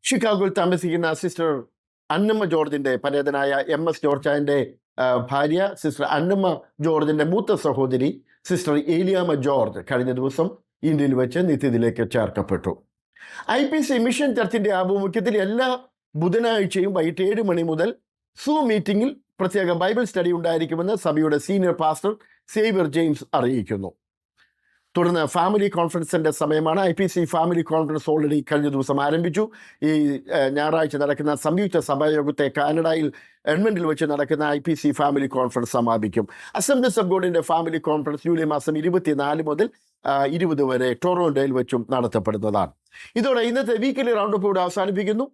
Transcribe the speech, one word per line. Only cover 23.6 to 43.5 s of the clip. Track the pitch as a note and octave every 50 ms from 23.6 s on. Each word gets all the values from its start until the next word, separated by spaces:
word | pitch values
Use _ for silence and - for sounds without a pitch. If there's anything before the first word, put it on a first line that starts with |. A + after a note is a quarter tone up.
| G2+ - A2 G2 G2 F2+ - _ _ _ _ _ _ _ _ _ _ _ _ _ _ _ _ _ _ _ _
തുടർന്ന് | F3 F3 F3 F3 E3 D#3
ഫാമിലി | C3+ - F3+ E3+ F#3 G#3 G#3+ G3 G3+
കോൺഫറൻസിന്റെ | - F3 E3+ E3 - F3 D#3+ D3 - E3+ D#3 D#3
സമയമാണ്. | D3 - D#3+ D3 D#3 D#3 D#3+ D#3+ D#3+ F#3+
ഐ | F#3+ F#3 E3
പി | - G3
സി | F3 - F3+ E3+
ഫാമിലി | C#3+ - E3 D#3+ F3 F3 E3+ D#3+
കോൺഫറൻസ് | - D#3+ D#3+ D#3+ C#3+ D#3 D3+ - -
already | D3+ D#3 D3+ D3 D3+ D3 C3+ - D3+
കഴിഞ്ഞ | D3 D3 D3
ദിവസം | C#3 C3+ C3+ - C#3 C#3 C#3
ആരംഭിച്ചു. | D3 D3+ E3 E3+ F3 D3+ F#3 A3 A3 - - - - - _ -
ഈ, | D3+ D#3 D#3 D3+ C#3+ C#3
ഏഹ്, | C3+ - - - D#3+ C#3 C3+
ഞായറാഴ്ച | C#3 C#3+ D3 D#3 D#3 E3 D#3+ D3 C#3
നടക്കുന്ന | C#3+ C#3+ C#3+ D3 - D3+ D3+ D3
സംയുക്ത | C3 - D#3 D#3+ F3+ G#3 F#3+ - E3+
സഭായോഗത്തെ | C#3 - C#3+ C3+ D3+ D3+ D#3 D#3 C#3+ C#3+ C#3+ - D3 C3+ C3+
കാനഡയിൽ | D3+ C#3+ D3 D3+ E3 D#3+ E3 D#3+ E3 D#3 C#3+ - - - - _ _ _
എഡ്മണ്ടിൽ | - D3+ E3 G3+ A3+ G#3+ F3 E3+
വെച്ച് | D#3 D3+ - E3
നടക്കുന്ന | D3 D3 C#3+ D3 - D#3 C#3+ D3+
ഐ | D3 D3 D3
പി | C#3 E3+ D#3+
സി | C#3+ - D3+ C#3
ഫാമിലി | - D3+ C#3+ C#3+ C#3+ C#3
കോൺഫറൻസ് | C3+ - C3 B2+ B2 - B2+ A#2+ A#2 -
സമാപിക്കും. | B2+ A#2+ A#2 A#2 A2+ G#2+ G#2+ F2+ A#2 G#2 - - - - - - G3+
Assemblies | G3+ - C#4+ C4 B3 D4+ - A3+ G#3
of | F3+ F#3+
God-ിന്റെ | F#3+ F3+ F3+ F3 E3
ഫാമിലി | D#3 - E3+ E3 E3+ E3 D#3+ D#3+
കോൺഫറൻസ് | D#3 D#3+ D3+ D3+ C#3+ D3+ D3 D3 -
ജൂലൈ | E3+ E3+ E3 D#3+
മാസം | D3+ D3+ C#3+ - - D#3 D3+
ഇരുപത്തിനാല് | D3+ F3+ F3 F#3 F3+ D#3 D3+ C3+ C#3 C#3+ D3+ D#3+ D#3+
മുതൽ, | D3+ D3 D3+ G#3+ A#3+ - _ _ _ _ _ _
ആ, | - C#3 C#3 C#3
ഇരുപത് | C#3 D3+ E3+ F#3+ E3+ D#3 D3 C#3+
വരെ | C3 C3 B2 B2+ B2+ A#2+
ടൊറോണ്ടോയിൽ | A#2+ - F3+ F3+ F3 F3 E3 C#3+ C#3 C#3 C#3 B2+
വെച്ചും | C3 C#3 - - B2 A2+ G#2
നടത്തപ്പെടുന്നതാണ്. | C3 B2+ A#2+ A2+ - A2+ F#2 - G#2+ G#2 G2+ G#2+ G2+ G2+ F#2 - - _ _ _ _ - - - _
ഇതോടെ | A#3 G#3+ C#4 B3+ A#3+
ഇന്നത്തെ | A#3 A#3+